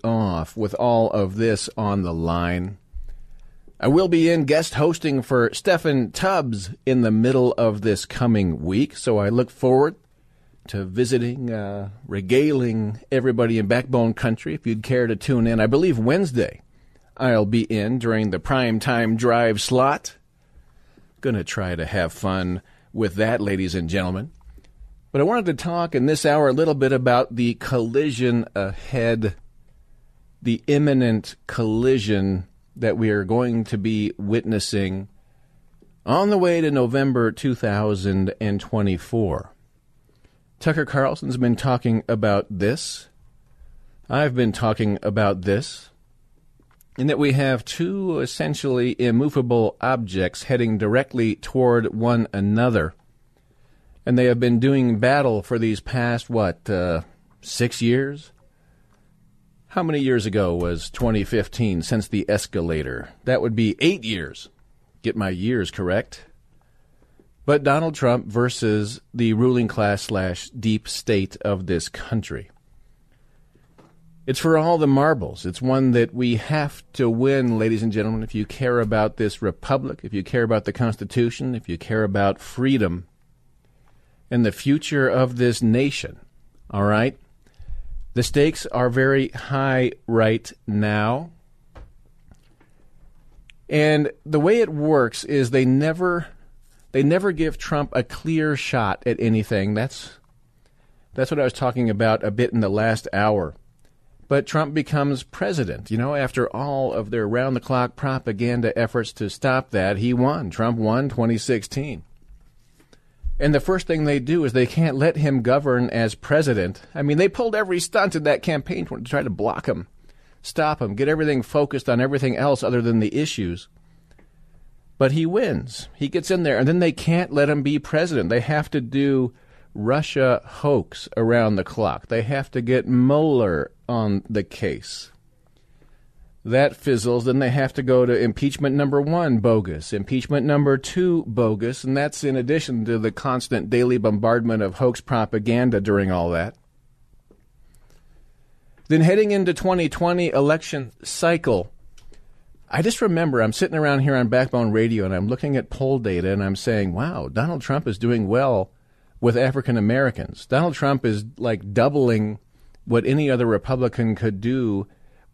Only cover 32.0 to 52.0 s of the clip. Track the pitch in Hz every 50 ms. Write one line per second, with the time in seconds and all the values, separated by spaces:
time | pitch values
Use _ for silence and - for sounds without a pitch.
32 | 101 107 104 98 95 98 95 92 92 - _ _ _ _ - - 120 110 82 -
33 | 113 110 104 104 98 92 113 120 123 123 117 117 110 - - 104 95 110 110 107
34 | 104 - - - 101 101 110 117 - - 113 101 - - - 101 98 92 95 95
35 | 95 - - - _ _ _ _ _ _ _ _ _ _ - _ _ - _ _
36 | - - 127 175 202 208 208 190 180 175 170 170 160 151 143 135 123 117 127 139
37 | 139 139 123 123 117 110 110 - - 135 123 - - 107 101 104 107 107 104 95
38 | 92 101 95 95 95 95 - - 110 104 101 98 - - - 110 101 98 92 87
39 | - - - 117 110 90 69 - - - - _ _ _ _ _ _ _ _ _
40 | _ _ _ _ - _ _ _ _ _ _ _ - 160 151 160 147 - - 135
41 | 135 135 139 - - 135 127 127 123 120 117 - - 139 127 123 - 123 113 110
42 | - - 117 110 110 107 101 101 - - 104 87 98 104 131 165 - - - -
43 | - - _ _ - - - _ _ _ - - - - - - - - - -
44 | - - 123 135 151 143 123 123 123 110 101 - 120 110 107 - 113 104 104 -
45 | - 104 98 107 107 98 101 95 90 101 98 110 151 - - - - - _ _
46 | _ _ _ _ _ _ _ _ _ _ _ _ _ _ _ _ _ _ - -
47 | 127 151 143 135 147 143 131 139 139 135 131 113 107 - - - 165 180 196 196
48 | 190 185 165 147 131 123 - - 156 156 147 - - 139 127 123 120 127 - -
49 | 123 120 117 120 143 147 - 143 127 120 120 117 110 104 - - - 123 131 123
50 | 113 92 92 95 90 90 - - - - 131 120 120 110 110 98 107 104 110 127
51 | 139 - - 123 113 110 - - - - - 131 127 123 120 120 110 - - 110